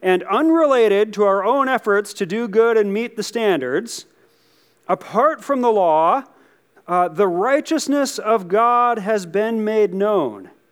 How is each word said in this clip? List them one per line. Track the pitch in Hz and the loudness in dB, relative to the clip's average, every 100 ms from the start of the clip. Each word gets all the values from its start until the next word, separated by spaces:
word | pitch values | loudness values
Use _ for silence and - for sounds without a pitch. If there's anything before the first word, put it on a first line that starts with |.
and | 185 185 | -2 0
unrelated | 180 220 320 330 302 254 220 196 220 | 0 0 2 4 4 4 4 2 0
to | 196 | 0
our | 202 196 | 2 2
own | 196 277 269 | 2 0 0
efforts | 247 214 202 202 | -2 0 0 -2
to | - 180 | -6 -4
do | 214 240 | -4 -2
good | 208 233 220 | 2 4 2
and | 208 | 2
meet | 202 233 - | -2 -4 -8
the | |
standards, | 196 233 214 165 127 147 233 - - _ _ _ _ _ _ _ - | -8 -2 0 0 -2 -4 -6 -12 -18 _ _ _ _ _ _ _ -6
"apart | 180 - 196 294 285 | -6 -4 0 0 -2
from | 202 269 | -4 -2
the | 240 | 0
law, | 214 175 156 165 254 - _ _ _ _ _ - | 2 2 4 2 0 -4 _ _ _ _ _ -4
uh, | 180 180 | -2 0
the | 160 196 | 0 0
righteousness | 175 233 285 294 320 - 285 277 - | 0 0 0 0 -4 0 -2 -2 -4
of | 214 226 175 | -2 -2 0
God | 202 233 240 240 226 | 0 2 2 0 -2
has | 196 214 | -2 -4
been | 175 190 220 226 | -2 -4 -2 -2
made | 214 220 208 | -2 0 0
known, | 190 202 202 131 101 92 _ _ | 0 0 0 -2 -6 -18 _ _